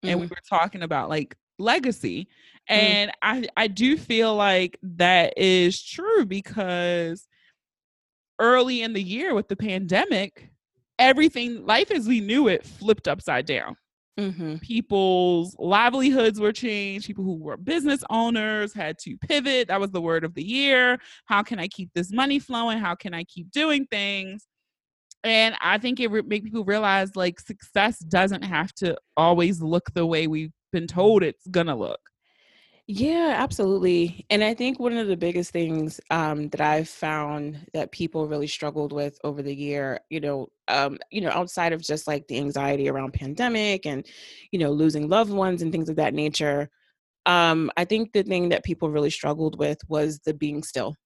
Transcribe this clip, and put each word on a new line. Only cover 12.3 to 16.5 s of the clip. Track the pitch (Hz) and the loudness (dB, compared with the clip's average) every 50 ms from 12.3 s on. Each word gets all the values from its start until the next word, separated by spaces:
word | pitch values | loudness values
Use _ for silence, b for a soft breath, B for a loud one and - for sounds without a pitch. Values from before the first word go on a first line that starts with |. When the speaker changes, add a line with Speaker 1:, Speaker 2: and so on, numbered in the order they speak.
| 220 269 302 220 | 2 4 4 4
Speaker 1:
it | 185 - - | 4 2 -2
flipped | - - - 190 208 220 - - | -8 -18 -8 2 2 2 2 2
upside | - 147 190 - - 147 123 131 | -4 -4 -4 -2 -2 -2 -2 0
down. | - 143 117 - - - _ _ _ _ _ _ _ _ - | -2 -2 -4 -4 -6 -12 _ _ _ _ _ _ _ _ -6
Speaker 2:
Mm-hmm. | 208 196 185 160 175 156 151 | -4 -4 -4 -6 -6 -6 -6
Speaker 1:
People's | 165 - - 233 220 220 _ 202 196 190 190 185 180 180 180 180 170 165 185 - - | -8 -8 -4 -4 -4 -2 _ 2 2 4 4 4 4 4 4 4 2 0 -2 -6 -6
livelihoods | - 175 190 202 226 240 247 269 262 277 269 262 233 220 214 214 | -2 2 4 4 4 4 4 4 2 4 4 6 4 4 2 2
were | 208 208 | 0 0